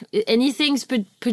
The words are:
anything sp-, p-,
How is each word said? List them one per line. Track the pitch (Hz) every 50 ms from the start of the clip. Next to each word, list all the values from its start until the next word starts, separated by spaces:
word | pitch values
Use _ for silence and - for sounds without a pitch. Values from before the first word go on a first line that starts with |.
| - _ - 208 - -
anything | - 233 254 285 - - 302 294 285 247
sp-, | - - 262 233 196 - _ _
p-, | - 247